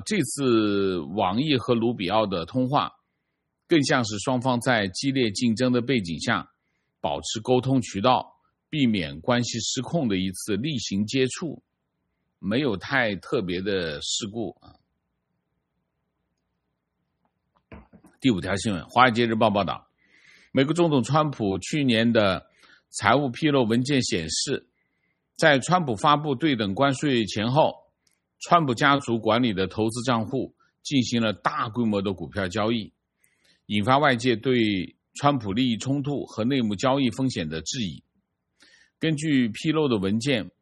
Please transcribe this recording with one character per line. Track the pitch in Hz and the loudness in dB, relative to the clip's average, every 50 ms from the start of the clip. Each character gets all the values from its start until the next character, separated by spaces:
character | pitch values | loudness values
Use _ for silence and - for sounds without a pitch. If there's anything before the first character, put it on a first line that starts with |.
| 95 | -2
这 | - 220 196 147 | -2 -2 -2 -2
次 | - - - 139 127 117 110 107 104 101 101 98 95 92 87 76 69 90 | -2 -4 -2 2 2 4 4 4 2 2 0 0 0 0 -2 -4 -4 -2
王 | 107 101 90 98 113 | 0 0 0 0 0
毅 | 160 160 139 | 0 2 2
和 | 117 - - 123 | 0 2 0 0
卢 | 117 113 120 120 | 2 2 0 -2
比 | - 95 82 | -2 -2 0
奥 | 101 110 110 | 2 2 2
的 | 98 95 87 82 | 2 0 -4 -4
通 | - - 127 131 123 | -4 -2 -2 -2 0
话， | 143 135 90 - - _ _ _ _ _ _ _ _ _ _ _ _ _ _ | 0 0 0 -2 -6 _ _ _ _ _ _ _ _ _ _ _ _ _ _
更 | _ 175 156 135 | _ 2 4 4
像 | 147 151 131 120 | 4 2 2 2
是 | 104 107 101 | 0 -4 -4
双 | - 143 131 123 | -2 -2 -2 0
方 | 117 131 123 120 | 0 0 -2 0
在 | - 135 123 110 101 95 | 0 2 2 2 0 -2
激 | 92 - 139 139 | -4 -4 -4 -2
烈 | 135 135 120 107 | 0 0 0 0
竞 | 95 - 127 117 110 | 0 0 0 0 2
争 | 98 127 127 | 2 0 2
的 | 123 123 | 2 0
背 | 117 123 139 117 | 0 0 -2 -2
景 | 95 87 80 69 | -2 -4 -6 -6
下 | - 120 113 90 - - _ _ _ _ _ _ _ _ _ _ | -2 -2 -2 -2 -4 -8 _ _ _ _ _ _ _ _ _ _
保 | - 80 71 73 | -4 -4 -4 -4
持 | 76 - - 113 | -6 -8 -8 -8
沟 | 110 123 127 127 | 0 0 0 2
通 | 127 131 135 131 | 2 2 0 0
渠 | 107 - - 98 | -2 -2 -6 0
道， | 101 123 127 98 - - _ _ _ _ _ _ _ _ | 2 2 2 2 0 -6 _ _ _ _ _ _ _ _
避 | - 151 139 | -2 0 2
免 | 117 107 98 82 73 76 78 | 2 2 0 -2 -4 -8 -6
关 | - - 120 120 120 | -2 -2 0 0 -2
系 | - - 117 | -4 -6 -6
失 | 104 - - 135 | -6 -6 -6 -6
控 | 123 - - 170 139 113 | -6 -4 -4 -4 -2 0
的 | 98 | 0
一 | 92 95 98 | -2 -2 -4
次 | 92 - - - 104 | -6 -8 -6 -4 -4
例 | 95 127 160 151 117 | -4 -4 -4 -6 -6
行 | - - 101 98 104 | -6 -4 -4 -4 -4
接 | 107 127 135 131 | -2 0 -2 -2
触， | 127 - - 185 151 - - _ _ _ _ _ _ _ _ _ _ _ _ _ _ _ _ | -2 -2 -6 -8 -10 -10 -12 _ _ _ _ _ _ _ _ _ _ _ _ _ _ _ _
没 | - 95 107 131 | -6 -2 -2 0
有 | 156 131 101 | 0 -2 -2
太 | 87 - - 135 135 120 107 101 | -4 -4 -2 0 0 0 0 -2
特 | 85 - - 156 123 | -6 -6 -4 -4 -4
别 | 95 87 87 90 | -2 -2 -4 -4
的 | 95 104 98 92 85 80 76 76 | -2 -2 -2 -2 -2 -4 -6 -8
事 | - - - - 123 | -6 -6 -6 -6 -6
故 | 104 107 117 107 82 - _ | -8 -8 -8 -8 -8 -10 _
啊。 | - - - _ _ _ _ _ _ _ _ _ _ _ _ _ _ _ _ _ _ _ _ _ _ _ _ _ _ _ _ _ _ _ _ _ _ _ _ _ _ _ _ _ _ _ _ _ _ _ _ _ _ _ _ _ _ _ _ _ _ _ - - - _ - - _ - _ _ | -20 -20 -20 _ _ _ _ _ _ _ _ _ _ _ _ _ _ _ _ _ _ _ _ _ _ _ _ _ _ _ _ _ _ _ _ _ _ _ _ _ _ _ _ _ _ _ _ _ _ _ _ _ _ _ _ _ _ _ _ _ _ _ -20 -20 -20 _ -20 -20 _ -20 _ _
第 | - 135 | 2 2
五 | 110 87 | 2 2
条 | - 90 101 | 0 -4 -4
新 | 98 - 117 | -2 -2 -4
闻， | 95 80 60 - | -4 -4 -6 0
《华 | - 120 | 4 6
尔 | 127 127 | 6 6
街 | 107 117 120 | 6 4 2
日 | 113 113 | 2 2
报》 | 110 117 110 | 2 2 4
报 | 98 101 | 4 2
道， | 95 78 60 50 - _ _ _ _ _ _ _ _ - - _ _ _ | 0 0 -4 -8 -10 _ _ _ _ _ _ _ _ -20 -20 _ _ _
美 | - 127 135 | 0 0 2
国 | 147 | 2
总 | 160 170 175 165 | 2 2 4 4
统 | 147 131 | 4 2
川 | 113 - 135 156 156 151 | 2 2 2 2 2 2
普 | 131 - 113 98 95 90 | -2 -2 -2 0 0 -2
去 | - - - 156 139 | -4 -4 -2 0 2
年 | 131 113 110 117 117 | 2 4 4 4 4
的 | 113 113 104 98 90 78 - _ _ _ - _ - _ _ _ | 4 6 4 4 2 0 -4 _ _ _ -20 _ -20 _ _ _
财 | - - - 104 117 | -10 0 2 4 4
务 | 143 147 131 | 4 2 0
披 | 117 - 160 151 | -2 0 0 2
露 | 139 135 123 | 4 4 4
文 | 107 117 123 127 | 4 2 0 2
件 | 135 147 131 | 2 2 0
显 | 110 - 113 90 80 80 | 2 0 -2 -2 -2 -4
示， | 80 - - 147 131 - - _ _ _ _ _ _ _ _ _ _ _ _ _ _ | -4 -4 -4 -4 -4 -6 -6 _ _ _ _ _ _ _ _ _ _ _ _ _ _
在 | - 170 160 143 131 | 2 4 4 4 4
川 | 120 - 175 185 165 | 2 2 0 0 2
普 | 135 110 | -2 -2
发 | 98 - 151 147 | 0 2 2 2
布 | 147 151 151 135 | 2 2 -4 -4
对 | 117 165 160 135 | -2 0 0 0
等 | 110 110 95 95 | 0 -2 -4 0
关 | 110 139 139 131 | 0 2 0 0
税 | - - 147 131 117 110 | 0 0 0 2 0 0
前 | 95 - 107 104 | 0 -2 -2 -2
后， | 120 127 156 147 104 - - _ _ _ _ _ _ _ _ _ _ _ _ | 2 4 4 4 2 0 -6 _ _ _ _ _ _ _ _ _ _ _ _
川 | - - 175 170 160 | 0 2 4 4 4
普 | 131 117 | 2 0
家 | - 147 143 143 | 2 4 4 4
族 | 139 - 127 117 113 | 2 0 -2 -4 -2
管 | 104 110 107 120 | 2 2 2 2
理 | 127 117 | 2 0
的 | 98 92 95 | 0 0 -2
投 | 90 - 110 110 113 | -2 -2 -2 -2 -2
资 | 110 123 117 | -2 -2 -2
账 | 131 123 113 110 | 0 0 0 -2
户 | - 139 131 95 - - _ _ _ _ _ | -2 -4 -4 -6 -6 -10 _ _ _ _ _
进 | _ - 147 131 | _ -2 0 0
行 | 117 - 123 117 | 0 2 0 0
了 | 113 107 104 | 0 0 -2
大 | - - 151 156 147 131 113 | -2 -4 -4 -2 -2 -6 -4
规 | 104 120 120 | -4 -2 -2
模 | 110 104 101 | 0 0 0
的 | 95 104 95 | -2 -2 -6
股 | - 85 | -6 -10
票 | 67 - 107 95 90 | -8 -6 -6 -6 -4
交 | 90 107 104 110 | -4 -2 -2 -2
易， | 120 113 98 - - _ _ _ _ _ _ _ _ _ _ _ _ _ _ | -2 -4 -6 -8 -16 _ _ _ _ _ _ _ _ _ _ _ _ _ _
引 | - 104 104 98 | -4 -2 0 2
发 | 127 131 139 | 4 4 4
外 | 151 143 127 | 4 2 2
界 | 113 113 127 117 | 2 0 0 0
对 | 107 - 135 127 120 110 107 101 92 87 - - _ _ _ _ | 0 0 0 2 2 2 2 0 -2 -4 -6 -12 _ _ _ _
川 | - - - 151 127 | 0 0 2 2 2
普 | 104 98 | -2 -4
利 | 95 123 131 127 | -2 0 0 0
益 | 113 | -2
冲 | 101 - 127 139 143 | -2 -2 -4 -4 -4
突 | 135 147 143 117 - | -4 -4 -6 -6 -8
和 | - - - 110 | -8 -6 -4 -2
内 | 123 143 135 | 0 0 0
幕 | 117 104 104 | 0 -2 -2
交 | 95 - 131 131 143 | 0 0 0 2 2
易 | 135 117 | 0 -2
风 | - - 135 131 | -2 -2 -4 -2
险 | 113 107 85 | -2 -4 -6
的 | 76 80 80 | -6 -6 -8
质 | 78 - - 135 | -8 -8 -6 -6
疑。 | 110 87 71 - - _ _ _ _ _ _ _ _ _ _ _ - _ _ _ _ _ _ _ | -6 -6 -8 -12 -18 _ _ _ _ _ _ _ _ _ _ _ -20 _ _ _ _ _ _ _
根 | - 160 156 | -2 -2 -2
据 | 139 151 160 143 131 123 110 | -2 0 2 2 2 2 0
披 | 101 - - 160 | -2 -2 -2 0
露 | 151 156 151 | 2 2 2
的 | 139 120 101 | 2 2 0
文 | 92 95 107 113 | 0 0 -2 0
件， | 117 143 135 98 76 - - _ | 0 0 0 -2 -2 -8 -14 _